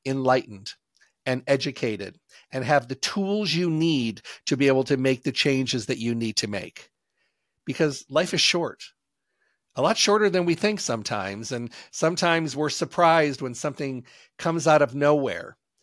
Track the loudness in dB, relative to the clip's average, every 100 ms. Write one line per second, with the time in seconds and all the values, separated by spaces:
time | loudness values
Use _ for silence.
0 | -4 0 2 2 0 -10 -16 -18 _ _
1 | _ _ -4 -2 0 0 0 -4 -4 -4
2 | -8 -14 _ -20 _ -6 0 0 0 -4
3 | -4 -2 -2 -2 -2 0 0 0 2 2
4 | 0 -4 -12 -14 -4 2 4 4 2 2
5 | 2 0 -2 -2 0 0 0 -4 -4 -4
6 | -2 -2 -2 -2 -4 -4 -8 -14 -20 _
7 | _ _ _ _ _ _ -8 0 0 -2
8 | -4 0 0 2 0 0 -4 -8 -18 _
9 | _ _ _ _ _ _ _ 0 0 2
10 | 4 4 4 2 2 2 0 -2 -4 -4
11 | -4 -6 -4 -8 -8 -8 -8 -12 -16 -4
12 | -2 0 0 0 0 -2 -4 -4 -4 2
13 | 4 6 4 0 -8 -6 -8 -6 -6 -8
14 | -12 -20 _ -8 -4 0 4 6 4 2
15 | 2 4 2 -4 -10 -18 _ _